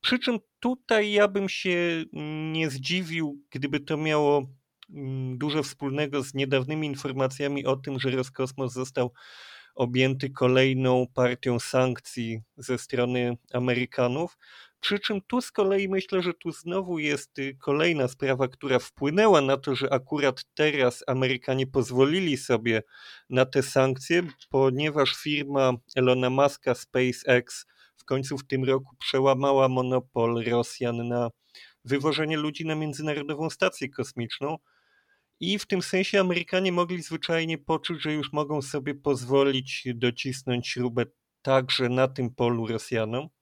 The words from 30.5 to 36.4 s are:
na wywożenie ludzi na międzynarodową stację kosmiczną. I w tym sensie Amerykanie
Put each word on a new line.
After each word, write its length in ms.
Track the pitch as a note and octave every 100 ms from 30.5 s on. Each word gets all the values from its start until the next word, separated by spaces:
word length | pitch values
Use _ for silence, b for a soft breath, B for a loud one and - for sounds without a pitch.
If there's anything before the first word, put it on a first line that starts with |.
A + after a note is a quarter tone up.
| A#2+ A#2 - B2 A#2 A#2
na 220 | A#2+ A#2+ - B B B B B2+
wywożenie 520 | C#3 D3+ C#3+ D#3 D#3
ludzi 280 | D3+ D3+ D#3+
na 100 | D#3
międzynarodową 760 | D#3 C#3 D3+ D3+ C#3+ D3 D#3+
stację 400 | - F#3+ - C3+
kosmiczną. 680 | - A#2+ - A#2 - C#3+ D#3 _ _ _ _ _ _ _ _
I 200 | E3 G3+
w 60 | -
tym 160 | F#3
sensie 380 | - F#3 G3 G3+
Amerykanie 520 | F#3 F3